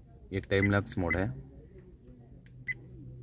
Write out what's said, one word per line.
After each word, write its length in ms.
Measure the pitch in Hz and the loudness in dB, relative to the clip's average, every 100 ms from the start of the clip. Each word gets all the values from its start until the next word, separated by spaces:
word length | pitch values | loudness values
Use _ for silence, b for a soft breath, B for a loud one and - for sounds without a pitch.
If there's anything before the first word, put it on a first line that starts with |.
| - - - | -20 -20 -8
ये 80 | 95 | -6
time 300 | - 98 101 | 2 4 6
lapse 280 | 101 98 - | 4 2 0
mode 180 | 87 85 | 0 2
है, 120 | 104 135 - - - - - - - - - - - - - - - - - - | 0 -2 -12 -18 -20 -20 -20 -20 -20 -20 -20 -20 -20 -14 -12 -12 -14 -16 -16 -14